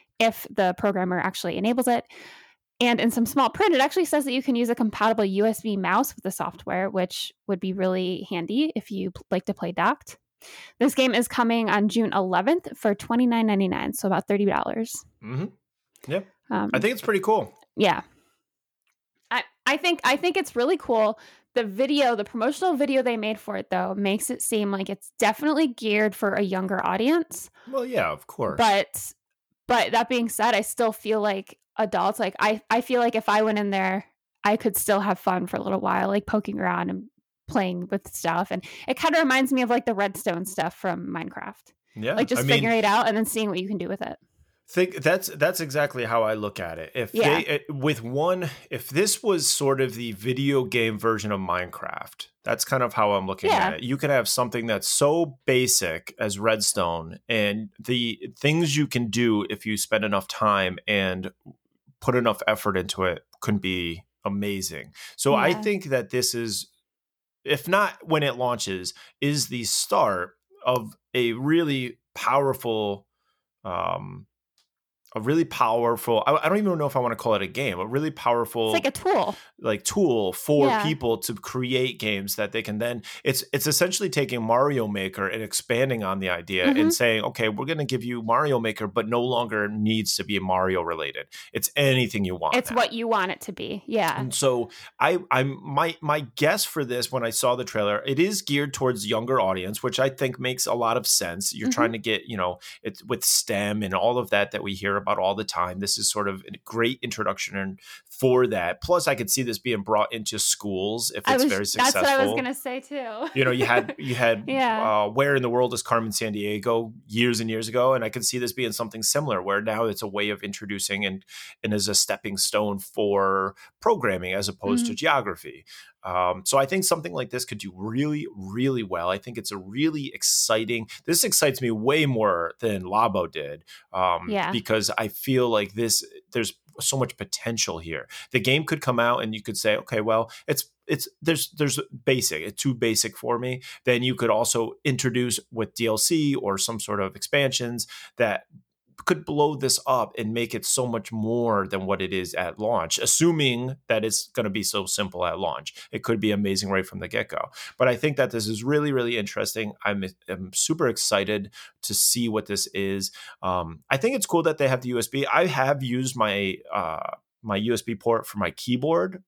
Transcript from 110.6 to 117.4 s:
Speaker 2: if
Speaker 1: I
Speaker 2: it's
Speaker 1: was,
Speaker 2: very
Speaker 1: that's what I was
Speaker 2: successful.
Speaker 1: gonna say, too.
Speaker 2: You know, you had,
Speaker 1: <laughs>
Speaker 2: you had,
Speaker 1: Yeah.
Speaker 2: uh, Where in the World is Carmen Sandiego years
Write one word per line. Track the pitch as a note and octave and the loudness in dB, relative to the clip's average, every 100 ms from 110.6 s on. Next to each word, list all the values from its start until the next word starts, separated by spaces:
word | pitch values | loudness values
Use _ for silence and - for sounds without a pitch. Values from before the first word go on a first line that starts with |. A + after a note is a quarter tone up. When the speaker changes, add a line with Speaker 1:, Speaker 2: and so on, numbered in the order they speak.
| G#2 F#2+ G2 A#2 A#2 | -2 -2 -2 -2 -4
Speaker 2:
if | - - | -4 0
Speaker 1:
I | |
Speaker 2:
it's | C4 | 2
Speaker 1:
was, | C4+ | 4
Speaker 2:
very | G3 | 2
Speaker 1:
that's | G3+ - | 0 0
what | B3+ C#4 C#4 | 2 4 4
I | C4+ | 4
was | - | 2
Speaker 2:
successful. | - | 0
Speaker 1:
gonna | B3+ | -2
say, | C4 C4 B3+ | -6 -8 -10
too. | - C#4+ A#3+ G#3+ D4+ C3 | -8 -10 -8 -8 -6 0
Speaker 2:
You | |
know, | C3 | 0
you | B2 B2 | 2 2
had, | B2 A2+ | 2 2
Speaker 1:
<laughs> | - | -6
Speaker 2:
you | C3+ A#2+ | -6 0
had, | A#2 A2 A2 | 2 2 -2
Speaker 1:
Yeah. | C4+ B3 A3 A2 G#2 | 0 0 2 2 2
Speaker 2:
uh, | G#2 | 2
Where | A#2 C#3+ C#3 | 2 2 2
in | |
the | B2 | 2
World | A#2+ B2+ | 2 2
is | A#2+ | 0
Carmen | - A#2 A2 | 0 0 0
Sandiego | G2+ A2 G#2 G2+ G#2 A#2+ A#2 A2+ B2 - | -2 -2 -2 -2 -2 0 0 -2 -10 -6
years | A2 A#2+ A#2 | 2 2 2